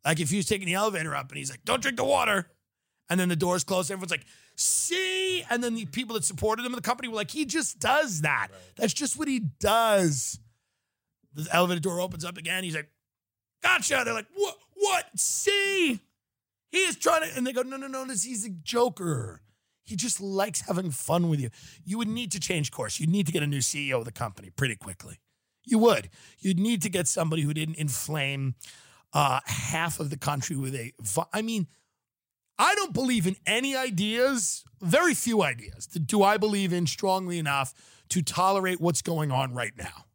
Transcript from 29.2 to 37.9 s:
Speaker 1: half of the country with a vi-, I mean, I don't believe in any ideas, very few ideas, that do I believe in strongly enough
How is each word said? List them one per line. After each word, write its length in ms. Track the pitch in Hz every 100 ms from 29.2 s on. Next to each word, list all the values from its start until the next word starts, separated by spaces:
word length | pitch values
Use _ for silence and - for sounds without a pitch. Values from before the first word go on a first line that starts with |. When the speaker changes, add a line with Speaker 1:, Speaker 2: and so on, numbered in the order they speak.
| 143 131 -
Speaker 1:
half 540 | - - 156 165 -
of 100 | 151
the 80 | 139
country 380 | - 143 127 143
with 200 | 131 131
a 160 | 117 -
vi-, 280 | 110 160 -
I 120 | 202
mean, 240 | 220 226 170 _ _ _ _ _ _ _ _ -
I 160 | 269 415
don't 160 | 381
believe 360 | 233 262 240 175
in 100 | 190 -
any 300 | 214 269 269
ideas, 880 | 262 185 208 226 262 262 196 - - _
very 320 | 180 247 349
few 300 | 247 - 220
ideas, 440 | 156 117 - - -
that 140 | - 147
do 160 | 214
I 140 | 196 214
believe 360 | 214 202 196
in 140 | 175 165
strongly 520 | - 196 190 180 175
enough 340 | 156 139 131 - -